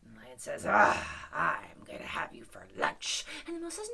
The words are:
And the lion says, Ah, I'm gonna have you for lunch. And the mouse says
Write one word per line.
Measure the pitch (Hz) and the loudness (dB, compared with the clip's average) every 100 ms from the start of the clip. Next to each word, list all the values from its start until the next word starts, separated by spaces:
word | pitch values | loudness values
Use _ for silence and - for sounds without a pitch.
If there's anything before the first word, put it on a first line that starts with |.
And | - - | -20 -20
the | |
lion | - 127 | -18 -14
says, | - - - | -6 -4 4
Ah, | - 104 - - - - | 8 8 6 0 -8 -8
I'm | - 170 156 - - - | 0 2 2 -4 -16 -12
gonna | - - | -10 -6
have | - - | -4 -4
you | - | -6
for | - - - - | -16 -16 -16 -2
lunch. | - - - - - 302 - | 0 0 -2 -2 -2 -8 -8
And | 339 | -6
the | |
mouse | 339 | -6
says | 330 - | -6 -8